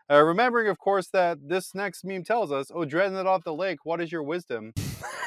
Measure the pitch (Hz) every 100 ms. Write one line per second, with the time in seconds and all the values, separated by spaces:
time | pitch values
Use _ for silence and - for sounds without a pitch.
0 | - 147 156 175 247 233 220 180 - 196
1 | 175 196 175 165 139 185 - 190 202 -
2 | 180 190 165 233 185 139 135 170 160 156
3 | 196 190 185 190 175 156 190 160 151 170
4 | 170 170 143 175 - 117 110 - - -
5 | - -